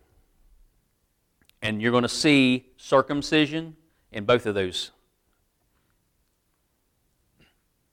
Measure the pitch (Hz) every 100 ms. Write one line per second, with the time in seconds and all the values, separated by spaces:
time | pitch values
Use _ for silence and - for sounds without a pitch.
0 | _ _ _ _ _ _ _ _ _ _
1 | _ _ _ _ _ _ 107 107 113 120
2 | 120 - 156 143 127 127 - _ - 135
3 | - 143 143 156 143 160 165 156 _ _
4 | _ 113 104 120 113 98 92 87 - _
5 | _ _ _ _ _ _ _ _ _ _
6 | _ _ _ _ _ _ _ _ _ _
7 | _ _ _ _ _ _ _ _ _